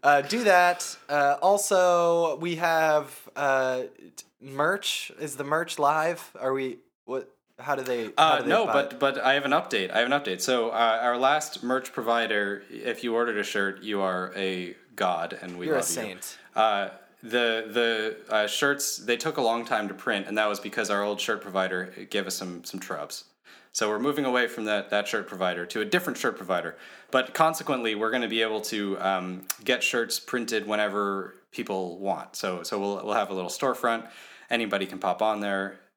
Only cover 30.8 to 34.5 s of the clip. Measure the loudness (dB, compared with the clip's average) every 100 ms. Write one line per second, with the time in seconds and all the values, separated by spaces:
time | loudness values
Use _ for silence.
30.8 | 2 0 0 -2 -6 -14 _ -10 -4 -4
31.8 | -4 -4 -4 -4 -6 -6 -4 -4 -4 -2
32.8 | -2 -4 -2 0 0 -4 -6 -2 -2 0
33.8 | 0 -2 -6 -18 -20 -20 -4